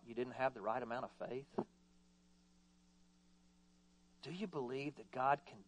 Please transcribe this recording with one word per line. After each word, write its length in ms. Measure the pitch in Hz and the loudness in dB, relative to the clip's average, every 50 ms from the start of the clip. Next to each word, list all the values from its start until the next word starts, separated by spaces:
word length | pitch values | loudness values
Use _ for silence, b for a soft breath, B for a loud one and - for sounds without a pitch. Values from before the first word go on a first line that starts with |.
| - | 0
you 100 | 120 113 | -6 -2
didn't 200 | 117 123 127 117 | -2 -2 -2 0
have 180 | 127 131 135 | 2 2 2
the 80 | 127 113 | 2 2
right 220 | 95 107 113 127 | 0 0 2 2
amount 220 | 120 113 117 127 - | 0 -2 -2 -2 -4
of 240 | 101 - - - - | -4 -6 -6 -6 -4
faith? 180 | 120 131 143 - - - - - - - - - - - - - - - - - - - - - - - - - - - - - - - - - - - - - - - - - - - - - - - - - - - - - - - | -4 -6 -6 -6 -2 -4 -4 -4 -6 -20 -20 -20 -20 -20 -20 -20 -20 -20 -20 -20 -20 -20 -20 -20 -20 -20 -20 -20 -20 -20 -20 -20 -20 -20 -20 -20 -20 -20 -20 -20 -20 -20 -20 -20 -20 -20 -20 -20 -20 -20 -20 -20 -20 -20 -20 -20 -20 -14
Do 100 | - 139 | -10 -8
you 140 | 165 180 220 | -6 -4 -4
believe 500 | 190 165 151 123 120 131 135 143 151 143 | -4 -2 -2 -2 -2 -2 -2 -4 -4 -6
that 140 | - - - | -8 -12 -6
God 300 | - 131 127 135 143 143 - | 0 4 6 6 6 6 2
can 160 | - - 104 98 | -4 -18 -18 -12